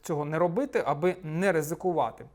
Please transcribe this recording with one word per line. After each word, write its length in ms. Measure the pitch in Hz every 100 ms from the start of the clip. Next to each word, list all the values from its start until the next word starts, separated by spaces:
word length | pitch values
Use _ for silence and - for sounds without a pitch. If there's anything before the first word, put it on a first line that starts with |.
цього 220 | - 151
не 140 | 147 160
робити, 440 | 175 180 285 226 151
аби 300 | 143 180 180
не 300 | 156 160 196
ризикувати. 720 | 165 147 165 185 160 120 - 123